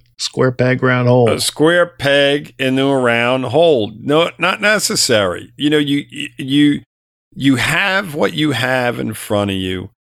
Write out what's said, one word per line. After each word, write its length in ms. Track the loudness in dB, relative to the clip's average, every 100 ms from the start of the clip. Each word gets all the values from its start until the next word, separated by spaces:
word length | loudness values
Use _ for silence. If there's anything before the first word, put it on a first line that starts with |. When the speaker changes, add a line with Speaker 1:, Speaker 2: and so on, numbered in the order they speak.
| _ -12
Speaker 1:
Square 340 | -8 0 0
peg, 280 | 0 0 0
round 260 | 0 2 4
hole. 200 | 4 4
Speaker 2:
a 100 | 2
square 440 | -4 0 2 4 0
peg 640 | -2 0 2 2 0 -6 -6
into 240 | -2 0
a 140 | 2 2
round 480 | 2 2 2 0 0
hole. 460 | 2 4 2 0 -6
No, 320 | -2 0 0 -2
not 240 | -4 0
necessary. 920 | 0 0 -2 -4 0 2 0 -4 -10 -4
You 120 | 0
know, 100 | 0
you, 260 | 0 -4 -6 -12 -14 -10
you, 440 | -2 2 2 2 -6 _ _ _ _ -2
you 200 | 0 2
have 580 | 0 -2 0 -2 -4 -4
what 180 | -2
you 180 | -2 -2
have 480 | 0 0 0 -2 -4
in 140 | -6
front 380 | -8 -4 -2 -2
of 60 | -2
you, 320 | -4 -6 -10 _